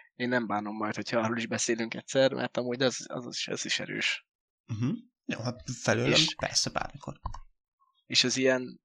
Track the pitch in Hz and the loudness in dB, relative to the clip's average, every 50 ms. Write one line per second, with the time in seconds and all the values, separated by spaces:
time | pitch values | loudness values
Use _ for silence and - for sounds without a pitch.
0 | - _ _ - 123 123 127 123 117 101 101 104 104 107 107 110 107 107 107 - | -20 _ _ -4 -2 0 0 0 0 0 -2 -2 -2 -4 -6 -4 -4 -4 -4 -4
1 | 101 - - 120 113 110 117 117 113 113 117 110 - - 120 113 117 113 - - | -4 -2 0 0 2 2 0 -2 -2 -2 -2 -2 0 0 0 0 0 -4 -4 -8
2 | - - - 139 135 131 - 123 123 123 - - 123 123 120 123 135 127 - - | -6 0 4 4 6 6 4 2 -4 -2 -2 -2 -2 -2 0 2 2 2 2 0
3 | - - - - 120 120 - - - - 98 - - - - - - - 101 104 | -6 -8 -8 -8 -8 -6 -6 -6 -6 -4 -4 -4 -4 -2 -2 -2 -4 -4 -4 -2
4 | - - - - - _ _ _ _ _ _ _ _ - 120 104 117 131 202 240 | 0 0 -2 -2 -6 _ _ _ _ _ _ _ _ -6 -4 0 0 0 0 -2
5 | - _ _ _ _ - - - 110 123 120 - - - 123 - - - 110 110 | -6 _ _ _ _ -8 -6 -4 -4 -4 -6 -6 -8 -10 -10 -2 2 2 4 4
6 | 120 135 151 151 160 165 - - - - - - - - - - - - - - | 4 4 4 4 4 4 2 -2 -4 -2 0 0 0 0 0 -4 -4 -6 -8 -12
7 | - - - - - - - - - - _ _ _ _ _ _ _ _ _ _ | -12 -12 -10 -8 -8 -8 -8 -10 -12 -16 _ _ _ _ _ _ _ _ _ _
8 | _ - - - - 127 110 131 131 131 131 127 127 123 120 - | _ 0 2 2 4 4 4 4 4 4 4 4 2 -4 -10 -14